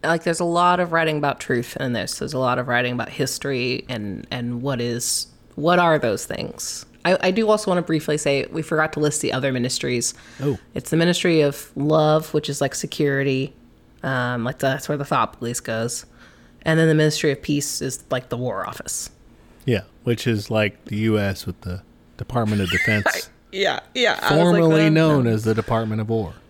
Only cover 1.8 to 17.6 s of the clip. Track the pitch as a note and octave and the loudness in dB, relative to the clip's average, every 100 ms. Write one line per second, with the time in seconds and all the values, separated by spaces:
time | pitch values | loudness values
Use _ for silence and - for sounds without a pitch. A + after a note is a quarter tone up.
1.8 | C3 A#2 F2+ - C#3 C#3 B2+ B2+ B2 B2 | -2 -2 -4 -6 -6 -2 0 0 0 0
2.8 | B2 B2 - - C3 - C#3 C3+ B2 B2+ | 0 -2 -6 -4 -4 -2 -4 -2 -2 -4
3.8 | - A#2 G#2 F#2+ - B2 A#2+ A#2+ C3+ B2+ | -6 -8 -6 -8 -8 -6 -6 -4 -4 -2
4.8 | A#2+ A#2+ - - - - _ - D3+ F3+ | -2 -4 -4 -4 -6 -14 _ -2 2 4
5.8 | F3 D#3 B2+ G2 - - - - - - | 6 4 2 -2 -4 -8 -8 -8 -10 -10
6.8 | - - E3+ F#3 F#3 F#3+ A3 G#3+ G#3+ F3+ | -14 -6 0 2 2 2 4 2 2 0
7.8 | E3 D#3+ D#3 D3+ - C#3 - - D3+ D#3+ | 0 -2 0 0 2 0 0 -6 -2 0
8.8 | D#3 - D3+ D3 - C3 C3+ B2+ B2 - | 0 2 0 0 -2 -2 -2 0 -2 -2
9.8 | C#3 B2 A#2+ - - - C#3 B2 - - | -2 -2 -2 -8 -18 -6 -4 -4 -6 -10
10.8 | - D#3+ E3+ F3 F#3 D#3+ D3 C3+ - - | -2 2 2 2 2 4 2 0 -12 -4
11.8 | C#3+ D#3 D3+ D#3 D#3+ D3+ D3 C#3+ C#3 - | 2 4 4 2 2 -4 -4 -4 -4 -4
12.8 | - - D3 C#3 C#3 C3 C#3 - - _ | -8 -2 0 2 0 0 -4 -10 -20 _
13.8 | _ _ C3 C3 B2 B2 A2+ C3+ C3+ C#3 | _ _ -4 -2 -2 -2 -4 -2 -2 -2
14.8 | - D3 C#3+ C#3+ A2 - A#2 A#2 - A2+ | -4 -6 -2 0 -2 -4 -8 -6 -6 -4
15.8 | A#2 - - - - - - - - D#3+ | -4 -6 -12 -20 -20 -20 -20 -8 0 4
16.8 | D#3+ D#3 D#3 D3+ D#3 C#3 - D3 | 4 4 4 2 0 -2 -2 -2